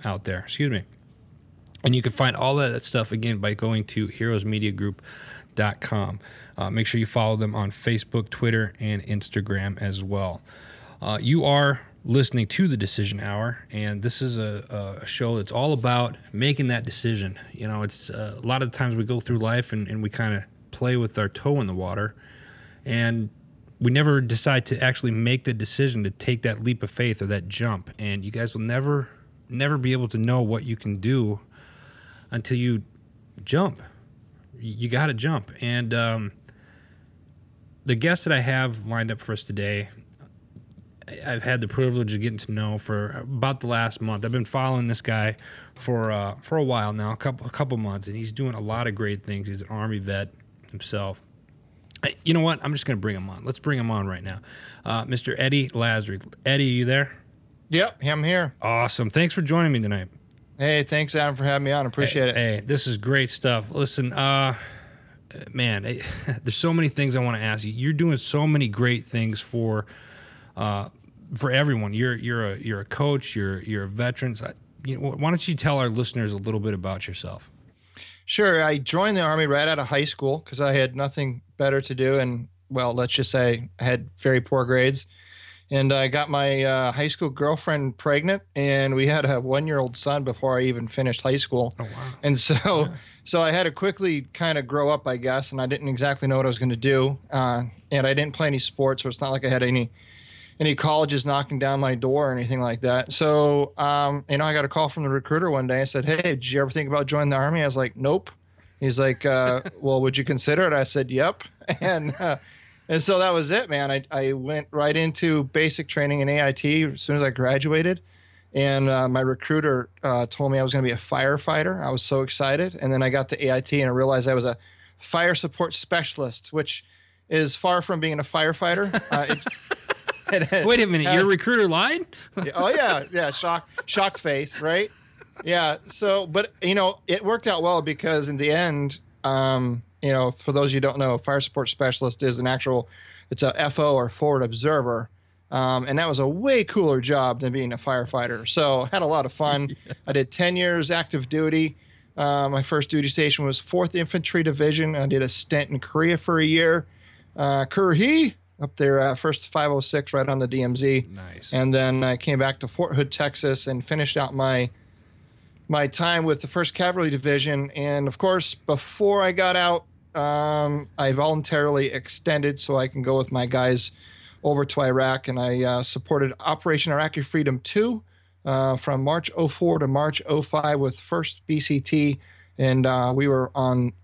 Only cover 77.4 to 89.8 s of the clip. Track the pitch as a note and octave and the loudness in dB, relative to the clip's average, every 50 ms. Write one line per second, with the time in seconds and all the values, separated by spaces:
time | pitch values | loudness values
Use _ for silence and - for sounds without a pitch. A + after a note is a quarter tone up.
77.4 | - - - - - - _ _ _ _ _ - - - - - _ - - - | -18 -20 -20 -20 -20 -20 _ _ _ _ _ -20 -20 -20 -20 -16 _ -4 0 2
78.4 | G#3 G3 F3 D#3+ D#3 D#3 D3+ D3 C3 - - E3+ G3 G#3+ G#3 F#3+ E3+ D#3 D#3 D#3 | 4 4 6 4 4 4 2 0 0 0 0 2 2 2 2 2 2 2 2 2
79.4 | D#3+ D3 C#3 C#3+ D3+ D#3 D#3+ D3 C#3 A2+ D3+ C#3 D3 D3+ - - C#3+ C3+ C#3 D#3 | 4 4 4 4 4 2 2 0 0 0 0 0 0 0 -2 -2 -2 -2 -2 -2
80.4 | - - - B2+ C#3+ C#3 C3+ C#3 C3 B2+ B2+ C3+ C#3 C#3 - - C#3+ C3+ B2 A#2+ | -4 -10 -4 -2 0 2 4 4 2 2 0 -2 -4 -4 -2 -4 -4 -4 -4 -8
81.4 | - _ _ - C#3+ C#3 C#3 C#3 C3+ - C3+ B2+ C3 C3 C3+ C#3 C3 B2 B2 A#2+ | -12 _ _ 0 0 2 2 2 0 -2 -2 0 2 2 2 2 2 0 -2 -4
82.4 | B2 - - _ _ _ C3 C3 B2 B2 A#2 B2 B2+ A#2+ - - C3 - - C3+ | -8 -10 -14 _ _ _ -4 -2 -2 0 0 0 -2 0 0 0 0 0 2 2
83.4 | B2 B2 A#2+ A2+ B2 - - - A#2+ B2+ B2 A#2 - - - - - C#3 C3 B2+ | 4 4 2 0 -4 -10 -8 -4 0 0 0 0 -2 -8 -14 -2 2 2 4 4
84.4 | A#2+ - - C3 B2+ A#2+ B2+ B2+ B2+ C3 C#3 C3 - - _ - - - - - | 2 2 0 0 2 2 4 4 4 4 2 0 -6 -12 _ -20 -20 -20 -20 -20
85.4 | - - - - _ _ C#3 C#3 C3+ C3+ C#3 C3+ C3+ C3 B2+ D3 D3 D3 D3 C#3 | -20 -20 -20 -20 _ _ 0 2 2 4 4 2 2 2 2 0 0 0 0 0
86.4 | C#3 C#3 C3+ C3+ C3+ C3+ C3 C3 C3 B2+ A#2 B2+ D3 D3+ - - F3+ D3+ C3 C3 | 2 2 2 2 2 2 2 2 2 0 0 0 -2 -2 -2 -2 -4 -4 -2 0
87.4 | D3 D3 D#3 D3+ - - D#3 D3 C#3 C3+ A#2 - - D#3 C#3+ C#3+ D#3 F3+ G3 G3 | 0 0 0 0 0 -2 -2 0 -2 -4 -6 -4 0 2 2 2 2 0 0 -2
88.4 | - _ _ C#3+ C#3 C#3+ C#3 C3+ C3+ C3+ C3+ C3 C3+ C#3 D3 D#3 C#3+ C#3 C#3 B2 | -4 _ _ -2 0 2 2 2 2 2 2 2 2 4 2 2 2 2 0 0
89.4 | B2 B2+ C3 C#3 D#3 D#3+ D3+ C#3 | 0 0 0 0 0 0 0 0